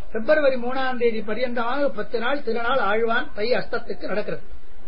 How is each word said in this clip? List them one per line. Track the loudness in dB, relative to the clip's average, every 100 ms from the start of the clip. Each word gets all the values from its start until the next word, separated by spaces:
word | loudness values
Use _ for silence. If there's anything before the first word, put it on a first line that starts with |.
| -2
பிப்ரவரி | 0 2 4 4 2
மூணாம் | 0 -2 -2 0
தேதி | 0 0
பரியந்தமாக | -2 -2 -2 -2 0 0 0
பத்து | 0 -2 0
நாள் | 0 0
திருநாள் | 0 0 0 0
ஆழ்வான் | 2 2 2 0 0
தை | -2 0
அஸ்தத்துக்கு | 0 0 0 0 -2 0
நடக்கிறது. | -2 0 -2 -2 -2 0 -2